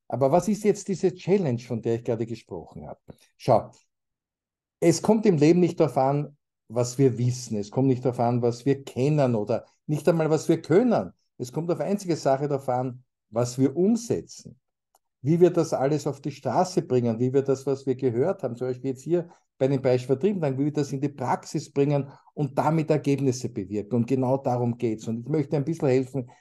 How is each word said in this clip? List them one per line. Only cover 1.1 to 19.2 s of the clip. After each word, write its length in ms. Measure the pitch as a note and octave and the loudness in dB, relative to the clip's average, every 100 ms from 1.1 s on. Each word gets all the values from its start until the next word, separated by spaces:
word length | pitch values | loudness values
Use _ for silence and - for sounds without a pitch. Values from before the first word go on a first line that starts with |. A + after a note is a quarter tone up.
Challenge, 440 | F3+ - G3+ E3 A#2 | -2 0 2 2 -2
von 220 | - A#2 | -4 -4
der 140 | A#2 | -2
ich 100 | A#2 | -2
gerade 220 | A#2+ A2+ A2+ | -2 -4 -4
gesprochen 600 | A2+ - F2+ - - - | -8 -12 -14 -14 -16 -16
habe? 140 | - - - _ _ | -16 -20 -20 _ _
Schau, 320 | - G#2+ - - _ _ _ _ _ _ _ _ _ - | 2 2 2 -14 _ _ _ _ _ _ _ _ _ 0
es 220 | E3+ D#3+ | 2 2
kommt 240 | - A3 | 2 2
im 140 | G#3 D#3+ | 4 6
Leben 220 | D3 F3 | 6 6
nicht 200 | E3+ F3 | 4 2
darauf 160 | D#3 - | 0 2
an, 400 | C3 C#3+ D3 - _ _ - | 2 0 -4 -10 _ _ -8
was 300 | A2 B2 - | -4 -2 2
wir 180 | C3+ A2 | 2 2
wissen. 400 | B2 - - G#2+ | -2 -2 -4 -6
Es 140 | G2 | -4
kommt 180 | - C3+ | 0 0
nicht 160 | B2 | 2
darauf 160 | B2+ A#2+ | -2 0
an, 220 | A#2+ A#2+ | 0 2
was 240 | A#2+ A#2 C#3+ | 0 0 -2
wir 180 | C#3 | -2
kennen 500 | - - C#3 D3+ C3 | -4 -2 0 2 2
oder 300 | A2+ G#2 A2 - _ - | 0 -2 -4 -6 _ -6
nicht 200 | D3 F3+ | -2 2
einmal, 220 | E3 D#3 | 2 2
was 220 | D#3 - | 0 2
wir 100 | E3 | 0
können. 540 | - E3+ B3 E3+ F#2 - _ - | 2 4 4 2 -2 -10 _ -14
Es 120 | B2 | -10
kommt 200 | D#3 E3+ | -6 -4
auf 100 | D3+ | -4
einzige 340 | D3+ G3+ F#3 | -2 -4 -4
Sache 320 | D#3 D3 C3+ D3 | -2 0 0 0
darauf 220 | C#3 B2+ | -4 -2
an, 340 | B2+ C3 B2 _ _ _ | -2 -2 -8 _ _ _
was 280 | A2 B2 C3 | -2 -2 2
wir 160 | C3+ | 0
umsetzen. 840 | F3 F#3+ A#3 - F2+ - - - - _ _ _ _ _ _ | 4 2 2 0 -4 -6 -16 -20 -20 _ _ _ _ _ _
Wie 180 | B2+ E3+ | 0 4
wir 80 | F3+ | 6
das 240 | E3+ D#3+ | 4 0
alles 340 | - C3+ D3+ D3+ | 0 0 0 -4
auf 140 | C3+ | -6
die 100 | D3+ | -8
Straße 520 | - C3 C3+ F3+ - | -8 -2 0 0 0
bringen, 360 | - B2+ A#2+ A2 | 0 2 2 0
wie 140 | B2+ | 0
wir 80 | C3+ | 0
das, 240 | C3+ C3 | 0 -2
was 220 | C#3 C3+ - | -2 -4 -4
wir 80 | |
gehört 480 | B2+ C3 A#2 D#3+ F#3+ | -2 -2 0 -2 -2
haben, 120 | B2+ | -6
zum 120 | A#2 B2+ | -6 -6
Beispiel 240 | B2 C3+ | -6 -6
jetzt 140 | B2+ | -8
hier 260 | D3+ F3 | -2 -2